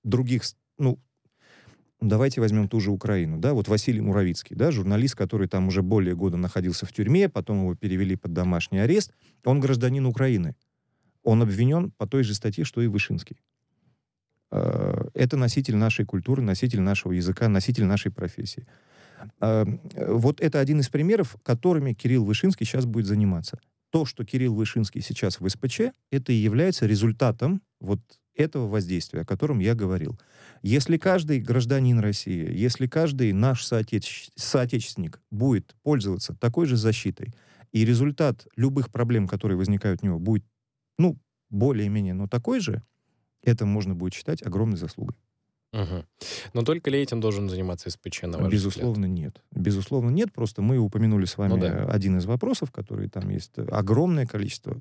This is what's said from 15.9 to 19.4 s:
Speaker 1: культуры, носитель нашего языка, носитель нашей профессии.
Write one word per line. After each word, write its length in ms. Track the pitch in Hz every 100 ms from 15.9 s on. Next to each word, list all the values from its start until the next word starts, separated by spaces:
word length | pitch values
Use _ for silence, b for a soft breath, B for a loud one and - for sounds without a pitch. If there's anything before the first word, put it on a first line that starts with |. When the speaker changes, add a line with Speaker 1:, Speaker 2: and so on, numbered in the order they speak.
| -
Speaker 1:
культуры, 380 | 101 95 123 139
носитель 380 | 110 92 127 117
нашего 320 | 95 98 92
языка, 360 | 90 87 95 117
носитель 360 | 98 92 120
нашей 260 | 98 101 98
профессии. 560 | - 92 - 95 - - B B B B B 107 -